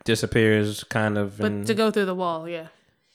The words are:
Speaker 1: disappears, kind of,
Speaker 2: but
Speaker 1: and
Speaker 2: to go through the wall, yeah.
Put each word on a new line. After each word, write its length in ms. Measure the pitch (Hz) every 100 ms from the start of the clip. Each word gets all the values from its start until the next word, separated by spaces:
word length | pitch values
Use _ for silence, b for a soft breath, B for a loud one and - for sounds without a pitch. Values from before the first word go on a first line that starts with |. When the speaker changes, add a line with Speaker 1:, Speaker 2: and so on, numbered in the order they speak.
Speaker 1:
disappears, 800 | - 110 110 120 110 107 104 104
kind 340 | - 113 107 104
of, 200 | 101 -
Speaker 2:
but 80 | 214
Speaker 1:
and 200 | 202 214
Speaker 2:
to 80 |
go 160 | 214 220
through 140 | 214
the 100 | 190
wall, 360 | 185 175 160 165
yeah. 180 | 170 160 _ _ _ _